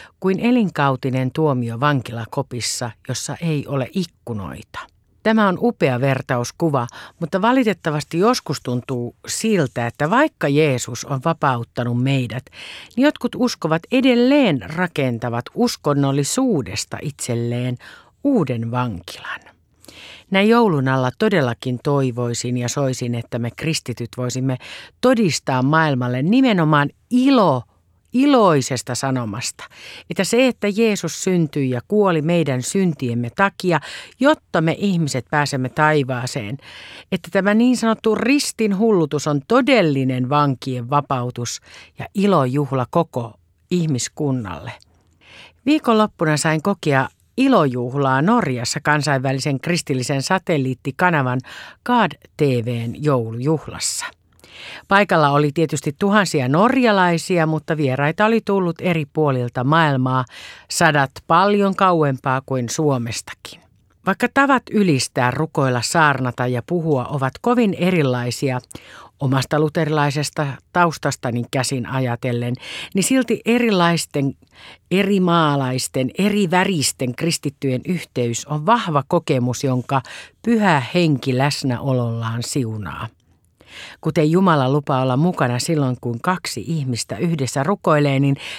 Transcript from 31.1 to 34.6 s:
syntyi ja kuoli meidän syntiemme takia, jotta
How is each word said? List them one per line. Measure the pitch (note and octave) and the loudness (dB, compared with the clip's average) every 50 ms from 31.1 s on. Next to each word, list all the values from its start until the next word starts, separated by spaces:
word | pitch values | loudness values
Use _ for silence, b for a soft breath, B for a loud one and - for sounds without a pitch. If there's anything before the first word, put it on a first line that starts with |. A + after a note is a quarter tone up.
| - - - | -6 -4 -2
syntyi | F#3+ F#3 F3 D#3+ D3 - D3 C3+ B2+ | 2 2 2 2 0 0 -2 -2 -2
ja | B2 A#2+ - - | -2 -4 -4 0
kuoli | G#3 G#3+ G3+ F#3+ E3+ D#3 | 2 2 4 4 2 2
meidän | C#3 E3 F3 E3+ D#3 D3 B2+ B2 | 0 2 2 2 2 0 -2 -2
syntiemme | B2 - - G3 F#3+ F3 C#3+ - C3+ A#2+ A#2 A#2+ A#2+ A#2 - | -4 -2 -2 0 0 0 0 -2 -4 -4 -2 -4 -4 -4 0
takia, | - G3 G3 - - - F3+ E3 D3+ B B B B B B B B | 0 0 0 0 -2 -2 0 0 0 B B B B B B B B
jotta | B3+ D4 D#4 - _ _ - E3+ | 2 2 2 2 _ _ -2 0